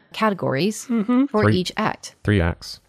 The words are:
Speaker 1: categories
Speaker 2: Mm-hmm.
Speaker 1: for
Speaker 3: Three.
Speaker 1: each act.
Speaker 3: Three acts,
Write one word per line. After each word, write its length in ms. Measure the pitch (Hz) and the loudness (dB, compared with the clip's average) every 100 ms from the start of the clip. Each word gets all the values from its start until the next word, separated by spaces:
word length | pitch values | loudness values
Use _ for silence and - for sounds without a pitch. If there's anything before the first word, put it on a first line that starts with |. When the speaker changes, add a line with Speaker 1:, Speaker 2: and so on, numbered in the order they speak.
| _ | _
Speaker 1:
categories 720 | - 220 196 131 131 185 214 - | -2 -2 0 -2 0 -2 -2 -4
Speaker 2:
Mm-hmm. 380 | 233 202 247 277 | -2 2 2 2
Speaker 1:
for 160 | 214 | 2
Speaker 3:
Three. 140 | 208 185 | 4 2
Speaker 1:
each 160 | 180 - | 0 -2
act. 380 | 220 - - - | -4 -4 -12 -6
Speaker 3:
Three 180 | - 104 | 0 2
acts, 380 | 85 85 - - | 2 -2 -10 -18